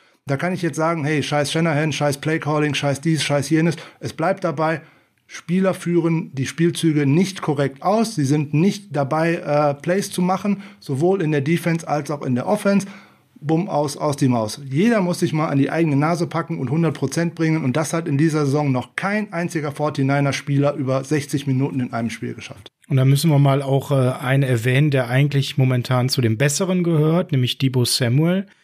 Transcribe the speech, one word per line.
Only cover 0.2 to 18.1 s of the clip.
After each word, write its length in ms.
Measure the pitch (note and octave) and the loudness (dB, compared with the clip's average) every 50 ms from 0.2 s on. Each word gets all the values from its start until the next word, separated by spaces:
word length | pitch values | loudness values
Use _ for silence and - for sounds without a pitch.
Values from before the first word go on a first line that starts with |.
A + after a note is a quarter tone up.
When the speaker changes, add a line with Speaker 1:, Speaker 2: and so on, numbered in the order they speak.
| _ | _
Speaker 1:
da 100 | C3 C#3 | -6 -4
kann 160 | C#3 F3 F3+ F#3 | -2 -2 -4 -4
ich 100 | - F3 | -2 -4
jetzt 140 | E3 C#3 | -4 -2
sagen, 280 | D#3 D#3 E3 E3+ E3 C#3+ | -2 -2 0 0 -2 -2
hey, 200 | D3+ D#3 D3 B2+ | -2 -2 -2 -2
scheiß 260 | - D3+ D3 D3 C#3+ | 0 0 0 0 0
Shanahan, 420 | - E3 E3+ E3+ D3+ C#3+ D#3 D#3 C#3 | 0 0 0 0 0 0 0 -2 -2
scheiß 260 | - D3 D3 C#3 C#3+ | 0 0 -2 -2 -2
Playcalling, 560 | - D#3 D#3 D#3+ D#3 D3 D3+ D3+ D3+ D3 C#3 | -2 -2 -2 -2 -2 -2 0 0 0 0 -2
scheiß 260 | - - C#3+ C3+ C3+ | -2 -2 -2 -2 0
dies, 240 | - E3 D#3+ D3 - | 0 -2 0 0 0
scheiß 260 | - C#3+ C#3+ C3 - | 0 0 0 0 2
jenes. 240 | D#3+ D#3 D#3+ E3+ C#3+ - - - - _ | 2 2 2 2 0 -2 -8 -16 -18 _
Es 140 | - B2 - | -12 -10 -6
bleibt 320 | - D#3+ F3 G3 G3 - | -2 -2 -2 -2 -2 -4
dabei, 380 | E3+ D3 D3 D#3+ D#3 E3 D3+ D#3+ - _ _ _ _ _ _ _ _ - | -4 -2 -2 -2 -2 -2 -4 -8 -14 _ _ _ _ _ _ _ _ -20
Spieler 380 | - - - E3+ F#3+ F#3+ F#3+ F3+ | -16 -6 -2 0 2 2 2 0
führen 580 | F#3 - F3 F3 E3+ D#3+ E3+ E3 D#3+ E3 - - | 0 -2 0 2 2 2 2 0 0 -2 -4 -6
die 100 | C3 C3 | -6 -6
Spielzüge 640 | - - - E3 E3+ E3 - D#3+ E3 D3+ D3+ D3 | -4 0 2 2 2 2 2 0 2 2 2 2
nicht 340 | C3+ C#3 E3+ G3 F#3 - - | 4 4 4 2 2 -2 -4
korrekt 420 | - - D3 C3 C#3 C3+ C#3 - - | -4 -2 0 0 0 -2 -2 -4 -2
aus. 320 | F3+ G3+ A3+ A3+ A3 - | 0 2 2 0 0 0
Sie 120 | D#3+ C#3 | -2 0
sind 260 | B2+ D3 D3+ D3 C#3+ - | 2 2 0 0 0 2
nicht 420 | D3 E3+ G3+ - - - - C3+ | 2 2 2 2 0 -8 -6 -4
dabei, 420 | C#3+ C#3 B2+ D3+ D#3 E3 E3+ E3+ | -2 -2 0 0 0 0 0 0
äh, 360 | E3+ - D3 D3 D3 D3 D3 C#3+ C#3+ | -2 -2 -2 0 2 2 2 0 -2
Plays 300 | - E3+ F3+ G3+ G3 G3+ | -2 -2 0 0 -2 -4
zu 100 | - - | -2 -2
machen, 420 | F3+ F3+ F#3+ F#3+ - G#3 G3+ G3 - - - - | 0 0 0 0 0 -2 -2 -4 -4 -12 -20 -18
sowohl 440 | - - C#3 B2+ D#3+ F3+ G3 G3 E3 | -8 -6 -2 0 2 2 2 2 0
in 100 | D3+ D3+ | 0 0
der 80 | C#3+ | 0
Defense 480 | C#3 D3+ E3+ E3 - F3 E3 E3 E3 - | 0 0 0 0 0 0 -2 -2 -2 -2
als 220 | D3 D3 C#3 D3+ | -4 -4 -2 -4
auch 100 | D3+ C#3+ | -8 -6
in 140 | - C3+ B2 | -4 -2 -2
der 120 | A#2+ - | -2 0
Offense. 400 | - G#3 G#3 - G3+ G3+ G3+ G3 - - - - - _ _ _ _ _ - | 0 -2 0 2 2 2 2 0 -2 -10 -18 -20 -20 _ _ _ _ _ -12
Bumm, 260 | D3+ C#3+ D#3+ D#3+ F#3+ | -2 0 0 0 0
aus, 300 | - - D3 D3+ C#3+ C#3+ | -2 -2 -2 -2 -2 -4
aus 220 | - D#3 D3+ C3+ - | -4 -2 -2 0 2
die 100 | D3 B2+ | 2 2
Maus. 320 | B2 A#2 A2 G#2+ - - C#3+ C3+ | 2 2 0 -2 -6 -10 -10 -6
Jeder 320 | C3 D3 G3+ A#3+ A#3+ G#3+ | -2 0 2 2 2 2
muss 200 | F3+ F3 F3 - | 0 0 -2 -2
sich 120 | F3+ D#3+ D#3 | -2 -2 0
mal 160 | D#3 D#3 E3+ | -2 -2 0
an 80 | C#3+ | 2
die 140 | C#3 C#3 C3+ | 2 2 2
eigene 260 | - D#3+ E3+ D#3 C#3+ | 2 0 0 2 2
Nase 300 | C#3 D3 D#3+ F3 D#3+ F3 | 2 2 2 0 0 -2
packen 320 | C#3 - D#3+ D#3+ - E3 E3 | -2 -2 -4 -4 -4 -6 -6
und 120 | C#3 A#2 | -4 -2
hundert 240 | C#3+ E3 E3 D#3+ D3 | 0 0 0 0 0
Prozent 400 | - C#3+ C3+ - E3+ E3+ E3+ E3 | -2 -4 -2 -2 -2 -2 -2 -2
bringen. 300 | - E3 D#3+ D#3+ D#3+ D3+ | 0 0 0 2 2 0
Und 140 | C3 B2 D3+ | 0 0 0
das 160 | D#3 - - | -2 -2 -2
hat 120 | E3 E3 | -4 -2
in 120 | E3 | -2